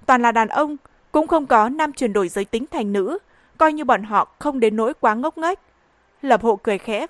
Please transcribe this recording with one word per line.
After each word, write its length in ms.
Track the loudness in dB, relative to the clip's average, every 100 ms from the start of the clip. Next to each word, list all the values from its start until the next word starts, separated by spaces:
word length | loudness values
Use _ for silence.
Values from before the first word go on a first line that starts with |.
| 2
toàn 160 | 2
là 100 | 4
đàn 160 | 2 0
ông, 300 | 0 -2 -4 _ _ _
cũng 160 | -2 2
không 200 | 0 4
có 220 | 4 4
nam 240 | 0 -4
chuyển 200 | -2 -2
đổi 160 | 0 -2
giới 160 | -4 -4
tính 200 | -6 -6
thành 220 | -6 -2
nữ, 240 | -2 -2 -6 _ _ _ 0
coi 160 | 0
như 100 | 2
bọn 200 | 0 -2
họ 240 | 0 0 -2 -4
không 200 | -6 0
đến 160 | 0 0
nỗi 180 | -4
quá 200 | -2 -2
ngốc 240 | 0 -4 -4
nghếch." 220 | -6 -6 _ _ _ _ _ _
Lập 200 | 0 0
Hộ 140 | 2 -2
cười 220 | -2 -4
khẽ 300 | -4 -6